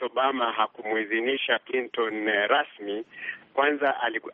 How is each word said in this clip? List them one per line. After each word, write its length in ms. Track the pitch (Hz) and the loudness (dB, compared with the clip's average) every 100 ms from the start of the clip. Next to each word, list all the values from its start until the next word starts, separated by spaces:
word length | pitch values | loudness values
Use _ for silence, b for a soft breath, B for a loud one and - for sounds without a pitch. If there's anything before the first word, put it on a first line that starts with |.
Obama 500 | 123 123 135 135 117 | -2 2 2 2 0
hakumuidhinisha 1080 | 110 107 - 107 110 104 113 120 135 - 117 | 2 0 -2 -2 -2 0 0 0 0 0 0
Clinton, 680 | - 131 120 - 113 107 107 | 0 -4 -2 -2 -2 0 0
eh, 220 | 104 104 | 2 4
rasmi, 560 | 139 147 - 104 - - B B B - | 2 0 -6 -6 -6 -8 B B B -4
kwanza 480 | - 143 143 143 127 | 2 2 2 0 0
aliku-, 280 | 120 113 - | -2 -4 -2